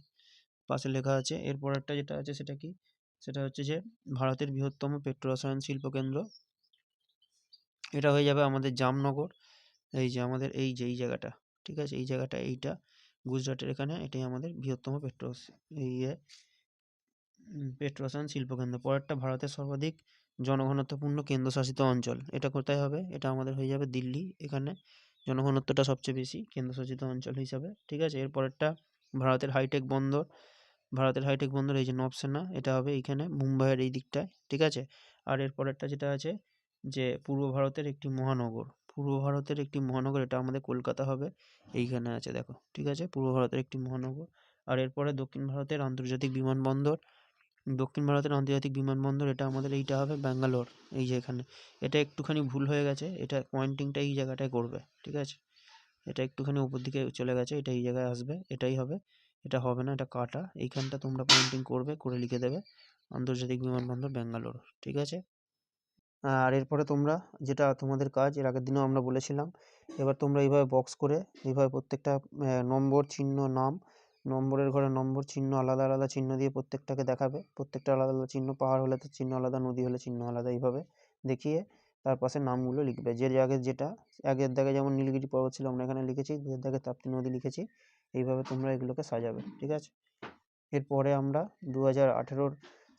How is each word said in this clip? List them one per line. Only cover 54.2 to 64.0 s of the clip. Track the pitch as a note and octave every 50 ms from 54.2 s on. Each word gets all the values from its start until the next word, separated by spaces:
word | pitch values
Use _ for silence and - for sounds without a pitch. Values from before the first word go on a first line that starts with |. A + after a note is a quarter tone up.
| C3 C3 C3 C3 C3+ C3
করবে, | A#2+ A#2+ A#2 A#2 - - - _ _ _
ঠিক | - - C#3+
আছে? | D3 C#3 C#3 C#3+ _ _ _ _ _ _ - - - _ _ _ _ -
এটা | C#3+ C3+ - C3
একটুখানি | C3+ - - C3+ C#3 C#3+ C#3+
উপর | C3+ B2+ C3+ B2+
দিকে | B2 C3 C3+ C3+ C3 B2 B2
চলে | - B2+ B2+ B2+
গেছে, | B2+ B2 - D3 D3
এটা | C#3 C3+ B2+
এই | B2 A#2+
জায়গায় | B2 A#2+ B2+ B2+ B2
আসবে, | B2 A#2+ B2 C3+ D3+ F3+ F#3+ -
এটাই | C#3 B2+ C3 B2+ C3
হবে, | C3 B2+ C3+ D#3+ G3 _ _ _ _ _ _ _ _ -
এটা | C3+ C3+ B2+
হবে | B2 B2+ B2 B2+ B2+
না, | C#3 C#3
এটা | C3 C3 - -
কাটা। | B2 A#2+ A#2+ - C#3+ F#3 F#3 -
এইখানটা | D3+ B2+ B2+ - C#3 C3 C3+ C#3 C3+
তোমরা | - C3+ C3 C3 B2+
পয়েন্টিং | C3+ C3 C3 C3 C3 C3+ C3 B2+
করবে, | - B2+ B2+ B2+ D3 D3+
করে | D3+ - C3 B2 B2
লিখে | B2 A#2+ B2 A#2+
দেবে | B2+ B2 C#3 F#3 G#3 - _ _ - - _ _ _ -
আন্তর্জাতিক | - B2+ B2+ C3 B2+ B2 B2+ B2 B2+ B2
বিমানবন্দর | B2+ B2+ B2+ B2+ B2 B2 B2 B2